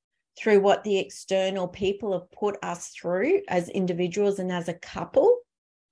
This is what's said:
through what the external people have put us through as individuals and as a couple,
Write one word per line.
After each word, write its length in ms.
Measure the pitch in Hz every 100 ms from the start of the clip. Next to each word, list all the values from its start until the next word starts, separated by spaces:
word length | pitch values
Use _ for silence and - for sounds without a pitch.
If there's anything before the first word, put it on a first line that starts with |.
| _ _ _ -
through 240 | 226 202
what 220 | 196 185
the 160 | 208 196
external 720 | - - - 190 190 190 180
people 440 | 185 196 202 214
have 180 | 180 -
put 240 | - 208 202
us 260 | 180 175 -
through 540 | - 175 180 262 392 -
as 200 | 180 175
individuals 680 | 196 180 170 180 190 202 196
and 120 | 185
as 160 | 180 170
a 80 |
couple, 640 | 170 - - 170 - 392 494 - _ _ _ _